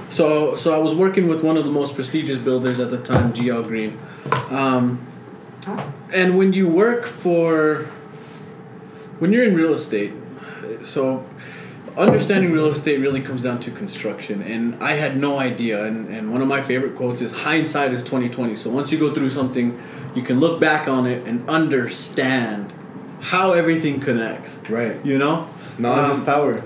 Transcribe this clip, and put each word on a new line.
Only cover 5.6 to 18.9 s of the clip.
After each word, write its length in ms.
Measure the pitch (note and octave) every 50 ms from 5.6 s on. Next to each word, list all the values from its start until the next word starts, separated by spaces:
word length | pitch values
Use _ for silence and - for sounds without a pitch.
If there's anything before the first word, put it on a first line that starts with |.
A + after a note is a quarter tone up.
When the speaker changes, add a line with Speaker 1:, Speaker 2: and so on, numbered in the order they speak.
| - F#3+ G#3+ - - - - - - -
Speaker 1:
and 280 | - F#3+ F#3 F3+ F3+ F#3+
when 140 | F#3+ F#3+ F#3
you 140 | F#3+ F#3+ E3+
work 380 | D#3+ F3+ G#3 A#3 A#3+ A#3+ -
for, 800 | - - - - F3+ F3 E3+ E3 E3 D#3+ D#3+ D#3 D#3 D3+ C#3 - - - - - - - - - - - - - - - - - - - - - - - - - - - -
when 120 | D#3 F3+
you're 120 | G#3 A#3+ B3+
in 120 | A3 F#3+
real 180 | D#3+ D#3+ E3 D3
estate, 380 | - - - A2+ G#2 G#2 G2+ - - - - - - - - - - - G#2+ A2+ A2+
so 420 | - - - D3 C3 C3 C3 B2 - - - - - - - - - - - - - - -
understanding 560 | - F#3 A3 A3 - - - G3+ G3 F#3 F3
real 160 | D#3+ D#3 D#3 D3+
estate 320 | C#3+ D3 - D#3 D3 C3+
really 200 | C3+ C#3 C3+ C3
comes 220 | - - C3+ B2 A#2+
down 160 | B2+ A#2+ A#2+
to 100 | - B2
construction, 720 | - - G#2+ G2 - - - G#2+ G2 - - - G#2+ G2
and 340 | - F2+ A2+ A2+ A#2 A#2+ A#2 A#2
I 120 | - C#3 D3+
had 240 | D3 D3+ C#3 C3+ C3+
no 200 | C#3+ C#3+ C#3 C#3
idea. 460 | C3 B2+ A2 - A#2+ A#2 G#2+ G2+ G#2+
And, 220 | A2 A2 A2+ A2 F#2+
and 220 | G2 A2 G#2+ G#2+
one 100 | A#2 B2+
of 60 | C3+ C3+
my 140 | C#3 C3+
favorite 340 | C3 B2+ D#3+ - - B2 -
quotes 260 | - B2+ B2 A#2+ B2
is, 100 | A#2+ A2
"Hindsight 600 | G#2+ - - D3 D#3 E3 D3 D#3 - D3 C#3+ C3 B2
is 100 | A#2+ B2
twenty 240 | - C#3 C3 B2 A#2+
twenty." 260 | B2 - B2 A#2 G#2+
So 140 | G#2 - A#2+
once 200 | A#2 C3+ C#3+ C#3